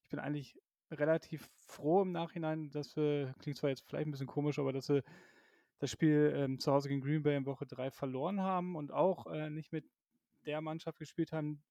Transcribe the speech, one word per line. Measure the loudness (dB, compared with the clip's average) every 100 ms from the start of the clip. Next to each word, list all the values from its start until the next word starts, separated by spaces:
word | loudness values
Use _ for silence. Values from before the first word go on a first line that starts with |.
Ich | _
bin | -6
eigentlich | -4 -6 -8 -18 _ _ _
relativ | 0 2 2 0 -12 -12 _
froh | -20 -4 4 4
im | 4
Nachhinein, | -2 -4 -4 -2 -2 -4
dass | -6 -4 0
wir, | 2 2 -2 -6
klingt | -8 -2
zwar | -2
jetzt | -2 -6
vielleicht | -4 -4
ein |
bisschen | -4 -4
komisch, | 0 0 0
aber | 0
dass | -2 2
wir | 2 2 -14 -20 _ _ _ _ _
das | -6
Spiel, | 2 6 6 6 4
ähm, | 0 0
zu | 2
Hause | 2 2
gegen | -2
Green | 0 2
Bay | 4 2
in | 0
Woche | -6 -8
drei | -6 -6
verloren | -4 -4 -2 -2 -2
haben | 0 0 -2 -6
und | -4
auch, | 2 2 2 -4
äh, | -6 -6
nicht | -8 -6
mit | -8 -8 _ _ _ _ _ -6
der | -6
Mannschaft | -4 -6 -8 -10
gespielt | -8 -2 -2
haben | 0 -4 -6 _